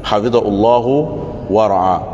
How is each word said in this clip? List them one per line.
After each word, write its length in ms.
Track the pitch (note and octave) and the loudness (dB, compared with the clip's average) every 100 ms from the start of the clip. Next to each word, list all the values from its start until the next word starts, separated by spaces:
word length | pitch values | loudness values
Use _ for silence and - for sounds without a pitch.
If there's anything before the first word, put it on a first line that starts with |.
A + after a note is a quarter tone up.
hafidhahullahu 1040 | - G#2+ A2+ A#2 G#2+ G2+ A2 A#2+ A#2+ C#3 D3+ - - - - | -2 -2 2 0 0 2 2 2 2 0 -2 -6 -10 -10 -2
wa 180 | G3+ A3 | 2 2
ra'a. 320 | F#3+ F#2 F2+ - | 2 2 0 -4